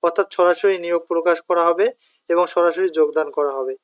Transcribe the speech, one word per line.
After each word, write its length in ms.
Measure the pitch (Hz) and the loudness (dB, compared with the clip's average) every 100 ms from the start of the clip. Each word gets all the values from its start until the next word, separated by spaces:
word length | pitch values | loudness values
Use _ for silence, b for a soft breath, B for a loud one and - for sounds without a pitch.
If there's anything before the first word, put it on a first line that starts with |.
অর্থাৎ 240 | 175 170 196 | 0 0 -4
সরাসরি 420 | - 175 175 202 185 | 2 2 2 0 0
নিয়োগ 220 | 170 170 165 | -2 -4 -2
প্রকাশ 320 | 170 165 165 | -2 0 -2
করা 220 | - 170 170 | 0 0 2
হবে 200 | 170 220 262 _ _ _ | 2 0 -2 _ _ _
এবং 140 | 170 170 | 0 0
সরাসরি 400 | 180 170 165 185 | 2 0 2 -2
যোগদান 380 | 160 151 151 147 | 2 0 0 -4
করা 200 | 139 143 | -2 -4
হবে 220 | 135 131 131 | -4 -6 -8